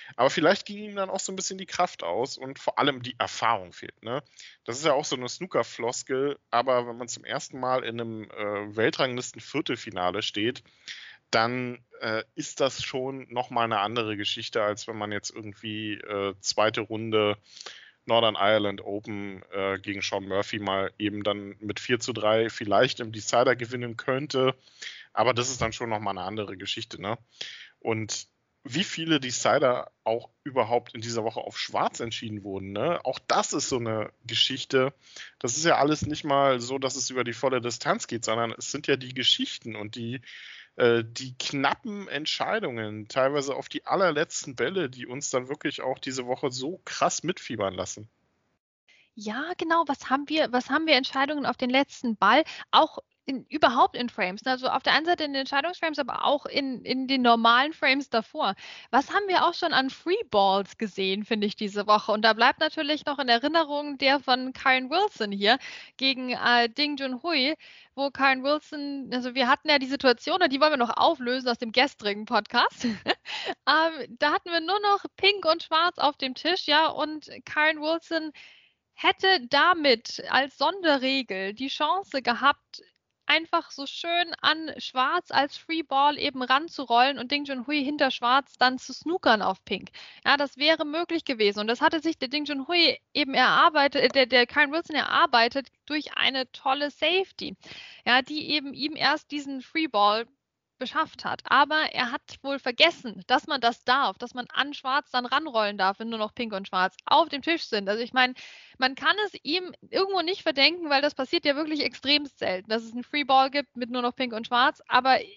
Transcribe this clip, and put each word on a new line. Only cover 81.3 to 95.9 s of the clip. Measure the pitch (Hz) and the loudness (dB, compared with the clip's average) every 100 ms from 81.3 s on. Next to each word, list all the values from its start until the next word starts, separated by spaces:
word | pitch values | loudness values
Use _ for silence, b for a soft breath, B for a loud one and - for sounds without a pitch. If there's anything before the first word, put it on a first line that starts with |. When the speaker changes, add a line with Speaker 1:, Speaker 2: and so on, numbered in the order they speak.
| 190 190 | -6 -6
Speaker 2:
die | 214 269 | -6 -6
Chance | - 302 370 392 269 | -2 0 0 -2 -2
gehabt, | 240 220 269 - _ - - _ _ _ - | -2 2 2 0 _ -20 -20 _ _ _ 0
einfach | 311 330 339 - | 2 2 -2 -2
so | - 277 | -10 -10
schön | - 339 349 339 - | -8 -2 0 -2 0
an | 285 320 311 - | 0 0 -4 -10
Schwarz | - 254 269 349 - | -6 -2 0 0 0
als | - 277 - | 0 0 -4
Free | - 330 | -6 -4
Ball | 302 269 285 294 | 0 4 4 2
eben | 285 262 | -2 -4
ranzurollen | 247 269 330 - 254 233 262 269 | 0 0 0 -8 2 4 4 2
und | 262 | -4
Ding | 285 285 | -4 -4
Junhui | 262 233 294 | -6 -2 -2
hinter | 269 294 269 | -2 0 0
Schwarz | - 240 269 - - | 2 2 2 2 2
dann | 254 262 | 2 2
zu | - | -8
snookern | - 302 370 285 214 | -10 -4 2 4 4
auf | 185 190 - | 2 -4 -6
Pink. | 196 - B B B - | -8 -8 B B B 2
Ja, | 277 | 2
das | 285 254 | 0 0
wäre | 302 320 302 | 2 2 0
möglich | 320 339 330 - | -4 -2 -4 -4
gewesen. | 226 202 208 | 2 2 2
Und | 214 | -2
das | 247 | 2
hatte | 311 320 | 2 2
sich | 320 - | -2 -4
der | 254 | -4
Ding | 294 294 | -4 -4
Junhui | 277 269 349 320 - _ | -6 0 4 4 2 _
eben | 269 277 | -4 0
erarbeitet, | 254 240 170 330 311 277 285 | 2 4 6 6 6 2 4
äh, | 254 | 4
der, | 269 247 | 4 4
der | 247 240 | 4 4
Kyren | 294 285 | 4 2
Wilson | 320 - 285 | 0 -2 -2
erarbeitet | - 269 330 233 240 277 247 _ | 0 2 4 6 4 0 -6 _
durch | - | -6